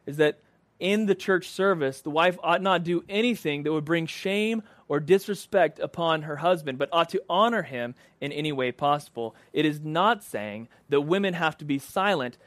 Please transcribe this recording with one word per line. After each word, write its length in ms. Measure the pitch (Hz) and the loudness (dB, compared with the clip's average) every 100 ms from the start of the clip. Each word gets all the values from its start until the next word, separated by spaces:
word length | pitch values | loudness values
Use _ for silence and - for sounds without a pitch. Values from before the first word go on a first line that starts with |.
| - | -4
is 120 | 147 | 2
that 220 | 151 - _ _ _ - | 2 2 _ _ _ -4
in 280 | 175 208 214 | 0 2 2
the 80 | 180 | 0
church 340 | - 185 - | 2 0 0
service, 520 | - 190 175 135 135 | 0 0 2 0 -2
the 100 | 151 | -2
wife 260 | 151 180 180 | 2 2 2
ought 180 | 165 175 | 0 2
not 220 | 190 185 | 2 0
do 200 | 170 175 - | 0 -2 -2
anything 540 | 202 240 220 156 147 | 0 0 0 -2 -2
that 80 | 151 | -2
would 140 | 156 147 | -2 0
bring 200 | 170 165 | -2 -2
shame 560 | - 190 202 214 226 - _ - | -6 -4 -2 -2 -4 -8 _ -4
or 120 | 147 | -2
disrespect 800 | 151 196 - 196 - 196 160 - | 4 2 2 -10 -2 2 2 0
upon 440 | - - 165 160 | -8 -2 0 0
her 120 | 156 147 | -4 0
husband, 420 | 170 180 151 127 | 2 2 0 -4
but 120 | 139 | 0
ought 180 | 170 165 | 2 2
to 140 | 185 - | -2 -2
honor 360 | 175 226 226 | 2 2 2
him 320 | 147 127 120 123 _ - | -4 -6 -6 -8 _ -10
in 100 | 143 | -6
any 200 | 147 156 | -4 -4
way 200 | 139 127 | -2 -2
possible. 640 | - 143 147 - 120 113 - _ | 0 0 0 -2 -8 -8 -10 _
It 120 | - 156 | 0 0
is 140 | 151 | 0
not 440 | 156 156 202 226 | -4 2 2 0
saying 440 | - 104 104 107 117 _ - | -4 -8 -8 -10 -14 _ -2
that 120 | 139 | 0
women 320 | 147 190 196 | 2 0 0
have 240 | 170 160 - | 0 -2 -2
to 60 | 147 | -4
be 140 | 139 | -6
silent 580 | - 196 202 175 123 - | -4 -2 0 0 -2 -10